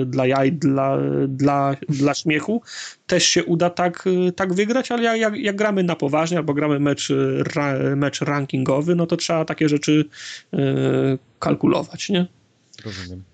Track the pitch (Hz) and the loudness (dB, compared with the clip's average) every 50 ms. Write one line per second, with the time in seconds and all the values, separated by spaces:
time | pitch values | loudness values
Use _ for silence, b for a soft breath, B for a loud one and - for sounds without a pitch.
0 | 131 123 127 131 131 127 135 135 135 135 170 147 151 139 135 135 135 135 135 139 | -2 0 0 0 2 2 2 4 2 2 0 2 0 2 2 2 2 2 0 0
1 | 139 139 143 139 139 135 135 131 139 143 143 139 139 139 139 - - - 151 135 | 0 0 0 0 0 -2 0 0 2 2 2 2 2 0 -2 -2 -4 -4 -2 0
2 | 139 147 143 - - 160 151 151 143 - 214 233 B B B B B B B B | 2 0 0 0 0 0 0 0 0 -2 -4 -4 B B B B B B B B
3 | _ - 185 170 170 - - 175 170 - 175 165 175 175 175 - 180 180 175 - | _ 0 0 2 2 2 2 2 2 2 0 2 2 0 0 0 -2 -2 -2 -2
4 | - 190 185 180 180 180 175 - 196 190 175 185 208 208 240 262 247 - 247 240 | -2 0 2 2 2 0 0 -2 -2 0 0 0 0 2 0 0 0 0 -2 0
5 | 233 233 226 226 226 214 208 - - 208 202 196 214 214 202 190 185 175 160 160 | 0 0 2 2 0 0 -2 -2 -2 -2 0 0 0 2 2 2 2 0 0 -2
6 | 156 139 143 151 165 165 175 170 151 160 143 143 151 151 143 139 143 143 139 - | -2 0 2 0 0 2 0 -2 0 0 0 0 2 2 2 2 2 0 0 -2
7 | - - 139 135 135 135 135 135 143 143 - 151 143 143 135 131 139 135 139 139 | -2 -2 0 0 2 0 0 -2 -2 -2 -2 -2 -2 0 0 0 0 0 0 0
8 | 143 139 135 - 143 151 143 143 139 135 - 135 131 135 135 139 151 170 175 175 | 0 -2 -2 -4 -4 -2 -2 -2 -2 -2 -2 -2 0 0 0 0 2 0 2 0
9 | 170 165 170 170 - - 170 160 160 - 156 - 160 151 147 147 - - 151 151 | 2 0 0 -2 -2 -2 0 0 0 -2 -2 0 2 2 2 2 2 2 2 2
10 | 156 151 B B B B B B B _ - - 139 135 135 135 135 135 131 131 | 2 0 B B B B B B B _ -2 0 0 0 0 0 0 0 2 2
11 | 131 135 135 131 - _ _ _ - 160 147 147 - 143 139 147 151 - - - | 2 0 0 -2 -6 _ _ _ -2 -2 0 2 2 2 2 0 -2 -6 -10 -12
12 | - - 202 180 180 180 - _ _ _ _ _ _ _ - - - 110 98 92 | -6 -2 0 0 0 -2 -6 _ _ _ _ _ _ _ -20 -16 -14 -12 -12 -12
13 | 92 90 90 92 98 _ | -12 -12 -12 -14 -16 _